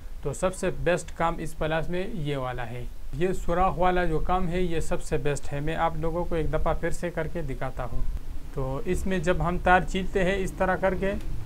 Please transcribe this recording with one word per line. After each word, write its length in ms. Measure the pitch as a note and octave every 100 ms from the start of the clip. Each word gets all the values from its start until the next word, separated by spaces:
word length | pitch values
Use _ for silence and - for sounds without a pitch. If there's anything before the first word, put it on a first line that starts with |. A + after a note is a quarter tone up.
| - -
तो 100 | D3
सबसे 360 | C3 F#3 F#3 F#3 C3+
best 280 | C3+ F3 -
काम 260 | - E3 E3
इस 140 | D#3+
palace 360 | - D#3+ D#3+ D#3+
में 240 | F3 G3 G#3
ये 200 | D3 C#3
वाला 280 | B2+ B2
है, 200 | A#2+ B2 B2 - - C3+
ये 180 | F3+ -
सुराख 400 | - E3+ F#3+ D#3+
वाला 280 | F3+ F3+ F3
जो 140 | D#3
काम 260 | - F#3 F#3
है 160 | F3+
ये 180 | F3+ E3
सबसे 360 | - - - D#3
best 260 | C#3+ C#3 -
है। 140 | C#3+
मैं 140 | D3+ D#3+
आप 200 | E3 D#3+
लोगों 260 | E3 E3 E3+
को 100 | E3+
एक 160 | D3
दफ़ा 220 | D3+ E3 D3+
फिर 160 | E3
से 160 | D#3 F3
करके 300 | E3 D#3 F3
दिखाता 400 | D3+ C3 C3+ - A#2+
हूँ। 180 | - - - - - - -
तो 260 | C3+ C3+
इसमें 380 | - F3+ G3 F#3
जब 180 | D#3+ E3+
हम 160 | D#3+ F3
तार 240 | F3+ F#3 D#3+
छीलते 340 | F#3+ F#3+ G3+
हैं 160 | F#3+ G3
इस 200 | F#3 -
तरह 180 | F#3+ F3+
करके 360 | F#3+ - F#3+ G#3 - -